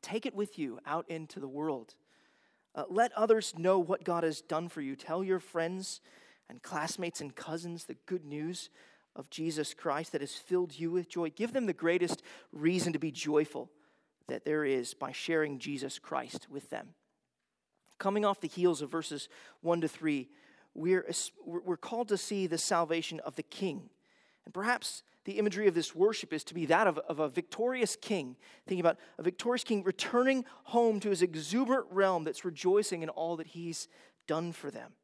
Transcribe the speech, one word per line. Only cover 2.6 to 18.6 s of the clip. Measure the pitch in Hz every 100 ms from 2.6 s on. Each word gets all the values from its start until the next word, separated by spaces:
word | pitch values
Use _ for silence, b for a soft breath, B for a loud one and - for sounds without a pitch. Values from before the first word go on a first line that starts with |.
| b
Uh, | - 151
let | 190 233
others | - 220 220 - 165
know | 175 190
what | 170 190
God | - 170
has | 165 151
done | - 156 170
for | 160
you. | 139 135
Tell | - 165
your | 190 185
friends | - 170 165 185 190 - B B B B B
and | 147
classmates | - 151 160 - 175 -
and | 147 -
cousins | - 165 175 170
the | - 160 -
good | 185 151
news | 147 160 180 - b b b b -
of | -
Jesus | - 160 156 147
Christ | - 170 143 160
that | 151
has | 139 -
filled | - 180 180 139
you | 165
with | 180 170
joy. | 175 165
Give | 147 233
them | 262 226
the |
greatest | 160 165 175 175 - B B B
reason | 151 156 180 165
to | 160
be | 165
joyful | 135 151 147 151 - 127 _ b b b b -
that | 123 -
there | 151
is | 147 131 120
by | - 135
sharing | 139 - 165 151 135
Jesus | 131 139 139 -
Christ | - 143 123 151 -
with | 143 -
them. | - - _ _ _ _ _ _ _ _ _ _ _
Coming | 196 202
off | 208 196
the | 160
heels | -